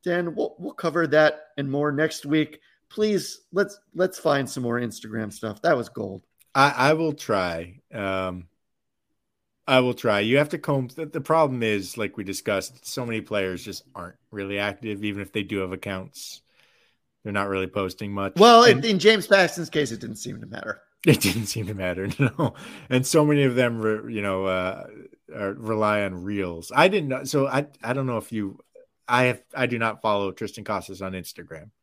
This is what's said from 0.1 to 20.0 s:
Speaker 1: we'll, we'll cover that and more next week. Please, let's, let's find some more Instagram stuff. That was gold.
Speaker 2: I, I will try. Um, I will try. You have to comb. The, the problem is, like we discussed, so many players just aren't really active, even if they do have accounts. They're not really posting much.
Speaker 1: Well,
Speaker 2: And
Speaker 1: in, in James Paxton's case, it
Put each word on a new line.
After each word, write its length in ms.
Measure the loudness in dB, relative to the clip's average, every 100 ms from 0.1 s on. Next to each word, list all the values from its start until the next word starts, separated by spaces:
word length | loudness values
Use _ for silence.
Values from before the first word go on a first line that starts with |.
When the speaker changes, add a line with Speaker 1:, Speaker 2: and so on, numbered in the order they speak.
| -2 -2
Speaker 1:
we'll, 200 | -4 -6 -6
we'll 160 | -12
cover 320 | -4 -2 0 4
that 400 | 6 6 2 -12 -8
and 120 | -4
more 200 | 0 0
next 320 | 2 0 -2
week. 360 | 0 0 0 -6 _ _ _
Please, 520 | -2 0 0 -2 -14 _
let's, 260 | -2 -2 -4 _
let's 240 | -2 -2 0
find 300 | 0 0 -2
some 140 | -4
more 160 | -2 -2
Instagram 520 | -4 -8 -10 -8 -8
stuff. 280 | -6 -8 -2
That 140 | 0 0
was 120 | -2
gold. 340 | -8 -10 -10 _ _ _
Speaker 2:
I, 200 | 4 4 6
I 160 | 2
will 180 | 4 0
try. 680 | -4 -2 0 0 -4 -10 -16 _
Um, 560 | -8 -4 -2 -4 -8 -16 _ _ _ _ _ _ _ _ _ _ _ 2
I 140 | 4
will 140 | 4
try. 260 | -2 0 2
You 180 | 2 2
have 100 | 0
to 80 | -4
comb. 300 | -2 -2 -4
The, 180 | -8 -10
the 140 | -8
problem 420 | 0 2 2 2
is, 340 | 0 -2 -4 -6
like 200 | -6 -6
we 80 |
discussed, 600 | -8 -6 -2 -2 -4 -14 -12
so 200 | -8 -6
many 140 | -6
players 420 | -4 -4 -2 -6
just 200 | -10 -14 _
aren't 220 | -16 -16 _ _
really 280 | -10 -6 -4
active, 460 | -4 -4 -8 -6
even 180 | -6 -6
if 100 | -6
they 100 | -8
do 160 | -4 -6
have 140 | -4
accounts. 720 | -8 -8 -10 -10 -16 -18 -18 _ _ _ _ _ _ _ _
They're 100 | -4
not 160 | -2 0
really 180 | -2 -2
posting 460 | -2 -4 -6 -8
much. 200 | -4 -4 8
Speaker 1:
Well, 280 | 10 12
Speaker 2:
And 180 | 10 6
Speaker 1:
in, 80 | 2
in 60 | 4
James 280 | 6 4 4
Paxton's 420 | 6 6 0 -4
case, 220 | -2 -2
it 80 | -4